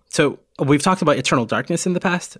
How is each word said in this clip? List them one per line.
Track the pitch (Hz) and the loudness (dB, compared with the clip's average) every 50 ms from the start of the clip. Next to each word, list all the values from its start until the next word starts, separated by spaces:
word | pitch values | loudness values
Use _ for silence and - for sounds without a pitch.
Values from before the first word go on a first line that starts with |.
| _ _ | _ _
so | - - 156 139 - - _ _ _ - | 0 0 2 2 0 -4 _ _ _ -4
we've | 151 135 147 143 - | 0 2 2 2 4
talked | 190 185 185 - | 2 2 2 2
about | 147 139 113 | 2 2 2
Eternal | 135 - - 135 117 | 0 0 0 0 0
Darkness | 107 - 110 - - 170 165 - | 0 -2 -4 -2 -4 -4 -4 -2
in | 185 180 | -4 -4
the | 175 | -2
past, | - 185 175 175 - - - - | -2 -2 -4 -4 -6 -10 -14 -8